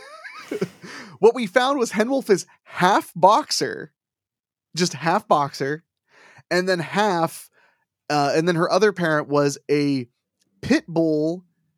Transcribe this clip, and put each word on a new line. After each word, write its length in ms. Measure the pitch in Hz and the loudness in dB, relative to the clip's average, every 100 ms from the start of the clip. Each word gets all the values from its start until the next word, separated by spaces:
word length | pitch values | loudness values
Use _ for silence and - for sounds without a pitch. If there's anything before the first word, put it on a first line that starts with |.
| 539 640 784 - - - - - - - 220 - | -20 -20 -18 -18 -10 -8 -8 -10 -20 -18 -18 4
What 160 | 214 254 | 4 4
we 100 | 214 | -2
found 320 | 254 254 285 | 0 0 0
was 140 | 220 | -2
Hen 180 | 208 233 | -2 -2
Wolf 180 | 269 - | -2 0
is 180 | 180 - _ | -2 -2 _
half 480 | - - 180 254 - | -14 0 2 2 -2
boxer, 800 | 170 185 254 - - 131 - 156 _ _ _ _ _ _ _ _ | 2 4 4 0 -4 -4 -8 -14 _ _ _ _ _ _ _ _
just 180 | 160 175 | -4 -4
half 340 | 143 165 196 - | -2 0 0 2
boxer, 560 | 160 139 - 139 156 _ _ _ _ - - - | 0 0 -4 -6 -6 _ _ _ _ -20 -16 -4
and 180 | 175 185 | -2 0
then 120 | 180 | -2
half, 680 | 135 190 214 170 165 - - _ _ _ _ _ - | -2 0 0 0 -2 -4 -20 _ _ _ _ _ -4
uh, 220 | 147 143 | 0 2
and 140 | 151 170 | 0 0
then 80 | 165 | 0
her 120 | 175 | 2
other 220 | 185 214 | 2 2
parent 360 | 180 165 151 139 | 0 -2 -2 0
was 280 | 147 143 135 - | 0 0 -2 -2
a 380 | 147 143 139 120 _ _ _ _ - | 0 0 -2 -6 _ _ _ _ -8
pit 220 | - 311 - | -2 -2 0
bull, 560 | 165 160 151 156 180 - _ _ | -2 0 0 -2 -4 -12 _ _